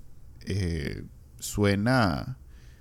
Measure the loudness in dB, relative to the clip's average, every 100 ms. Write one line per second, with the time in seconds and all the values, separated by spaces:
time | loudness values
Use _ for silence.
0 | -16 -16 -16 -10 -4 0 0 0 -2 -6
1 | -10 -16 -20 -12 -6 2 4 4 4 6
2 | 4 2 -4 -10 -14 -20 -20 -20